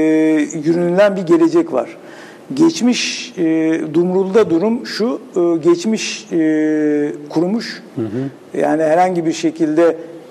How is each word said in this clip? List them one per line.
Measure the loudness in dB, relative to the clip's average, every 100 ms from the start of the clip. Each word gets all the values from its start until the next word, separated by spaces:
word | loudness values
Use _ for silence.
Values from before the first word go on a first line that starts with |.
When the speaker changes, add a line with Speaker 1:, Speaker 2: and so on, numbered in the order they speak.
| 2 2 2 2 0 -2
Speaker 1:
yürünülen | -2 0 2 4 2 2
bir |
gelecek | 2 2 4 2 0
var. | -2 -4 -10 -20 -20 -20 -20 -8
Geçmiş, | 2 2 2 0 0 -2 -8 -10 -4
e, | 0 0 0 -2 -2
Dumrul'da | 0 2 0 2 2 2
durum | 2 0 -2 -6
şu, | -4 -4 -4 -6 -2
e, | 0 2
geçmiş, | 2 2 0 -4 -4 -10 -6
e, | -2 0 2 0 0 0 0 -2 -6 -6
kurumuş. | -2 -2 -2 -6 -12 -12 -8
Speaker 2:
Hı |
hı. | -6 -6 -8 -10 -10 -4
Speaker 1:
Yani | -2 0
herhangi | 2 4 2 2 -2
bir |
şekilde | -2 -4 0 0 4 2 2 -6 -18 -20